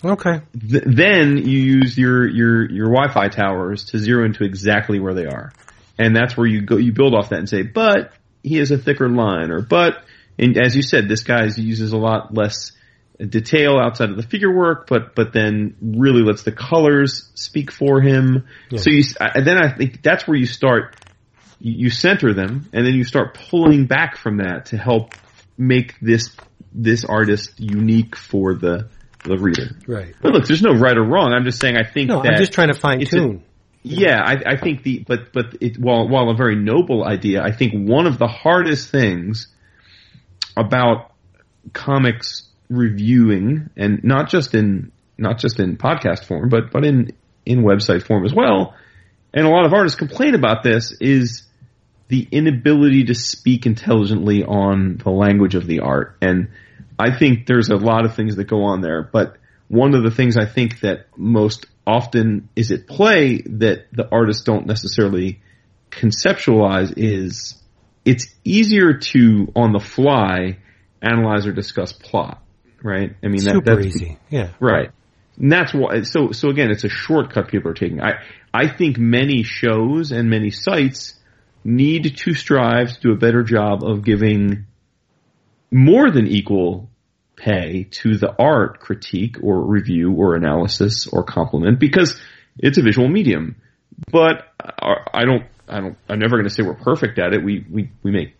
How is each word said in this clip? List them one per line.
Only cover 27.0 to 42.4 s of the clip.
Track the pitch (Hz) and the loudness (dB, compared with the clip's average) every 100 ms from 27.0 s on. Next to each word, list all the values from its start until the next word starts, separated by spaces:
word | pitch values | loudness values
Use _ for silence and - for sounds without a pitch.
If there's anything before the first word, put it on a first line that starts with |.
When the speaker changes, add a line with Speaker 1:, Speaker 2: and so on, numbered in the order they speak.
Speaker 2:
artist | - 107 107 104 - - | 0 0 2 0 -4 -12
unique | 110 104 110 113 117 - | -6 -2 2 2 0 -6
for | - 101 95 | -6 -4 -2
the, | 92 87 87 110 - - - | -2 -2 -4 -6 -16 -20 -14
the | - 95 | -6 -2
reader. | 98 85 120 - - | 0 -2 -6 -12 -12
Speaker 1:
Right. | 110 98 - | -12 -12 -6
Speaker 2:
But | - | 0
look, | 175 135 | 0 2
there's | 160 | 2
no | 214 | 2
right | 123 127 117 | 4 4 2
or | |
wrong. | 110 175 143 | 2 2 2
I'm | 123 | 0
just | 123 120 | -2 -2
saying | 135 120 | -2 0
I | |
think | 110 147 135 | -2 -4 -2
Speaker 1:
No, | 190 | 0
I'm | |
Speaker 2:
that | 127 208 | 2 2
Speaker 1:
just | 196 | 2
trying | - 160 | 2 0
to | 139 | 0
fine | 147 127 | -2 -2
Speaker 2:
it's | 135 | 0
a | 170 | 0
Speaker 1:
tune. | 143 95 - _ _ _ | 0 -4 -12 _ _ _
Speaker 2:
Yeah, | - 160 190 117 | -10 0 2 4
I, | 95 135 - | 2 -2 -2
I | 135 | -4
think | 180 143 | -4 -4
the, | 139 120 - | -6 -6 -4
but, | 120 117 | -6 -4
but | 127 117 - | -6 -6 -6
it, | 120 120 | -8 -2
while, | 123 120 110 | 0 2 2
while | 131 120 | 2 2
a | |
very | 113 123 107 | 2 0 0
noble | 104 139 175 117 | 2 2 2 0
idea, | 90 101 104 98 | -2 -2 -2 0
I | 85 | -2
think | 110 123 107 101 | 0 -2 0 0
one | 135 175 | 2 2
of | 123 | 0
the | 120 | -2
hardest | - 156 180 170 143 - | 0 2 2 2 -4 -2
things | 139 113 87 87 110 - _ _ _ _ _ _ _ _ _ - - | 0 0 0 -6 -10 -12 _ _ _ _ _ _ _ _ _ -6 -2
about | 107 127 123 113 - _ _ _ _ _ - | 0 2 2 0 -4 _ _ _ _ _ -18
comics | - - 139 127 113 - - | -10 -2 0 0 -2 -8 -16